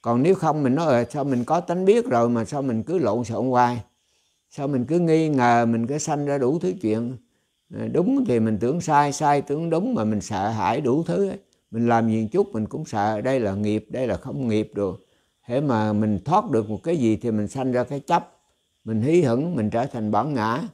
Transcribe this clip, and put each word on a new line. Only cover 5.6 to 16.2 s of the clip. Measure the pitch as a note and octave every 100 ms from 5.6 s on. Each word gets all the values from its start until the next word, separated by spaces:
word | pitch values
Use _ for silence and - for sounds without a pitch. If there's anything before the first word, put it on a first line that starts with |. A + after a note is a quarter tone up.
| A#2
mình | A2+ A2+
cứ | D3
sanh | D#3+ D3 C#3+
ra | C#3
đủ | B2+ E3
thứ | F#3 F3+
chuyện?" | A2 A2 A#2+ B2+ _ _ _ _ _
Ờ, | G#2+ A2+
đúng | B2 F3+ C#4
thì | - A#2+
mình | A2 G#2+
tưởng | A#2 E3+
sai, | D#3 D3 D3
sai | C3+ D3+ C#3+
tưởng | C3+ C#3+ E3
đúng | D#3+ A3
mà | A#3
mình | G#2+ G#2+
sợ | - G2+ G#2
hãi | A2 F#2+ A#2
đủ | C#3 C#3
thứ | E3 F3 G3
ấy. | G3 _ _ _
Mình | A2+ A#2
làm | A#2 A2+
gì | A2 A2
chút | F3 G3
mình | A2+ G#2
cũng | C3+
sợ, | D#3 A2+ G#2 A2
đây | B2+ C3
là | G#2+
nghiệp, | G2 G#2 G#2 -
đây | - B2+
là | F2+
không | C3+ C#3+ B2
nghiệp | G#2+ G#2+
đồ. | G2+ G2+ F2+ _ _ _ _
Hễ | - B2
mà | D3 A2+ G#2+
mình | G#2 G#2+ G2+